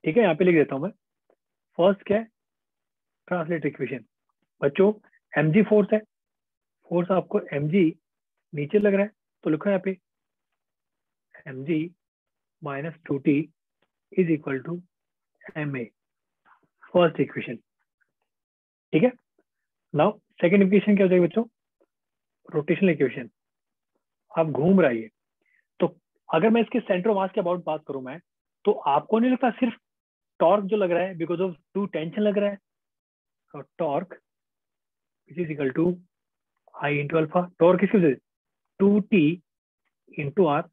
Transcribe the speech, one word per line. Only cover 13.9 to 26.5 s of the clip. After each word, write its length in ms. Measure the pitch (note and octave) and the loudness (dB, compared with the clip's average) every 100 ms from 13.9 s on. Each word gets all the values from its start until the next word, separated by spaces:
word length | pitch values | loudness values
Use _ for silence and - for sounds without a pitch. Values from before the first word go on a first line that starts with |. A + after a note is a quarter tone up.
| _ _ | _ _
is 160 | - E3+ | -2 0
equal 320 | D3+ D3+ C3+ | 0 -2 -8
to 200 | C#3+ F3 F3+ _ _ _ _ _ - D#3 | -8 -12 -12 _ _ _ _ _ -16 -10
एमए, 280 | D3+ C3+ A2 _ _ _ _ _ _ _ _ _ - | -8 -8 -10 _ _ _ _ _ _ _ _ _ -2
First 280 | F3+ E3+ D#3+ | 2 2 2
equation, 360 | C3 C#3 - A#2 _ _ _ _ _ _ _ _ _ _ _ _ _ | -4 -4 -10 -14 _ _ _ _ _ _ _ _ _ _ _ _ _
ठीक 100 | D#3 | 0
है? 80 | B3 - _ _ _ _ _ _ _ | 0 -2 _ _ _ _ _ _ _
Now 260 | D3 E3+ - _ _ | 0 0 0 _ _
second 220 | F3 G3+ | 2 4
equation 340 | F#3+ G3+ G#3 G3+ | 4 4 4 2
क्या 100 | F#3+ | 4
हो 40 | |
जाएगी 160 | F3+ E3+ | 4 2
बच्चों? 180 | G#3+ A#3 _ _ _ _ _ _ _ _ _ - | -2 -6 _ _ _ _ _ _ _ _ _ -8
Rotational 360 | D#3 D3 F3 F#3+ | -6 -2 0 2
equation। 400 | D3 C3+ C#3 A2+ _ _ _ _ _ _ _ _ _ _ - | 2 -2 -4 -14 _ _ _ _ _ _ _ _ _ _ -4
आप 80 | D#3+ | -2
घूम 340 | C3 E3 F#3+ | 0 4 4
रहा 100 | D3 | 4
है 60 | A#2 | 0
ये, 140 | A2 _ _ _ _ _ _ _ | -8 _ _ _ _ _ _ _
तो 180 | E3+ - _ _ - | -4 -4 _ _ -4
अगर 160 | E3 G#3+ | 0 2